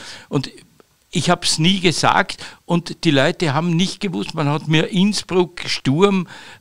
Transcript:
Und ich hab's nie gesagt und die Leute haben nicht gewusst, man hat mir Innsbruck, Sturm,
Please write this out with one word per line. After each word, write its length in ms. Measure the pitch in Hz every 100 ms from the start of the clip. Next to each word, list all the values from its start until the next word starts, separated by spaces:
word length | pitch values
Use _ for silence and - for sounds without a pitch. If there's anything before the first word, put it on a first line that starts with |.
| - - -
Und 220 | 143 131 - - _ _ _ _
ich 200 | 185 170
hab's 280 | 175 - -
nie 220 | 165 196
gesagt 580 | 175 139 123 175 - - - - -
und 400 | 170 - - 170
die 60 |
Leute 420 | 139 147 175 165
haben 220 | 139 175 165
nicht 260 | 185 -
gewusst, 340 | 202 190 185 160
man 140 | 143
hat 180 | 151 151
mir 220 | 156 156
Innsbruck, 720 | 175 202 196 - 180 180 - -
Sturm, 640 | - 131 147 196 196 170 - - -